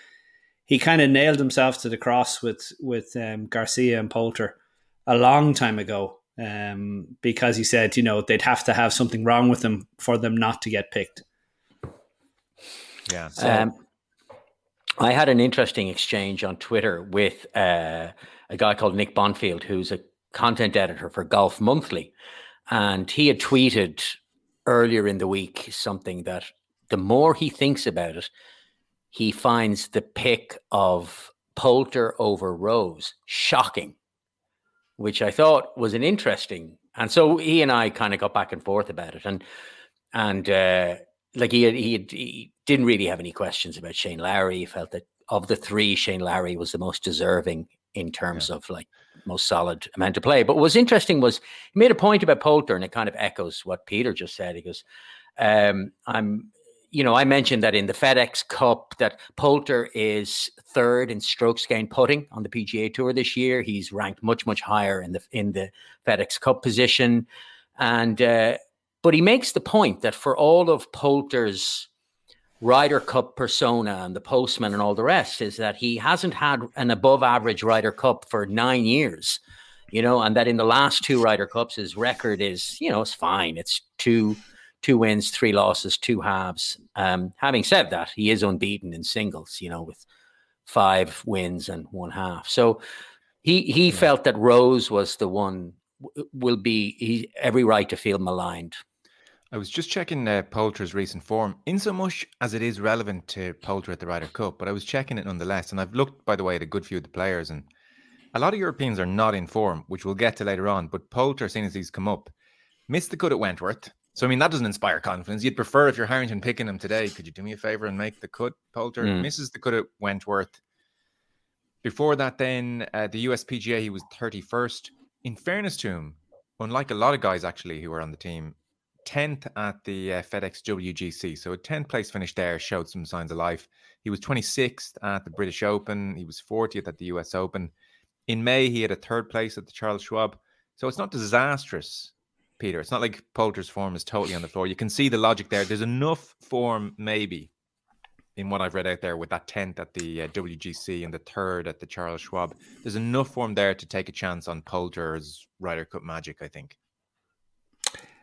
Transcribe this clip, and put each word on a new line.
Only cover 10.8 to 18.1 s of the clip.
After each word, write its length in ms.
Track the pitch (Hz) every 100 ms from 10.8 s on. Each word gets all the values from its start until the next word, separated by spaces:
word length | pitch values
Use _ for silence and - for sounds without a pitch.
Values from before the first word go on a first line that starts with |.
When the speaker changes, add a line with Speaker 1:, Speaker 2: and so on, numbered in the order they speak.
| 101
Speaker 1:
picked. 300 | - 95 - - _ _ _ _ _ - - _ _ _ _ _ _ - - - - -
Speaker 2:
Yeah. 180 | 90 80
Speaker 1:
So 220 | - 120
Speaker 3:
Um, 360 | 110 113 - _ _ _ _ - - _ _ _ _ - -
I 140 | 117
had 160 | 131 143
an 120 | 120
interesting 480 | 123 123 117 - 95
exchange 560 | 90 - 107 98 95
on 140 | 98 90
Twitter 440 | - 113 107 85
with, 440 | 98 98 98 - - 110
uh, 560 | 92 85 82 82 82